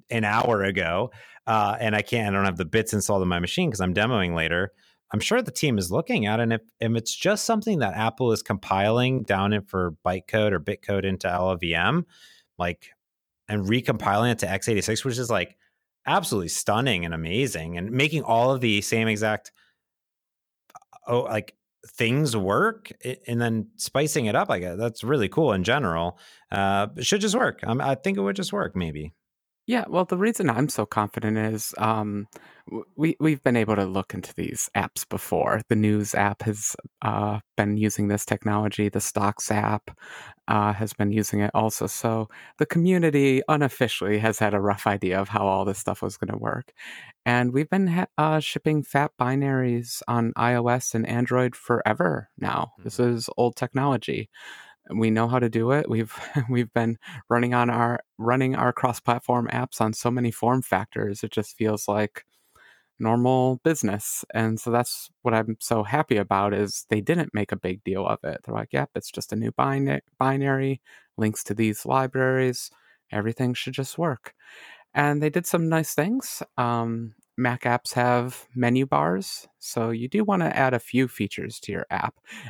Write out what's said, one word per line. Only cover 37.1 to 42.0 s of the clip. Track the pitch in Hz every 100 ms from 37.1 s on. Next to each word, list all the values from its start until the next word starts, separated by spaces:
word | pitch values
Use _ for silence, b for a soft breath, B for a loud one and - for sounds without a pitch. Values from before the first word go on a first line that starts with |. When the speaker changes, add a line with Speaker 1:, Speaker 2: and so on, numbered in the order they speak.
| 107 104 104 - -
Speaker 2:
been | 104 104
using | 107 - 104
this | 104 -
technology. | 104 107 104 107 - 104
The | 110
stocks | - - 101 - -
app, | 107 107 107 - - B B B B -
uh, | 107 104 104
has | 110
been | - 104
using | 107 104 104
it | 104 -
also. | 110 - -
So | -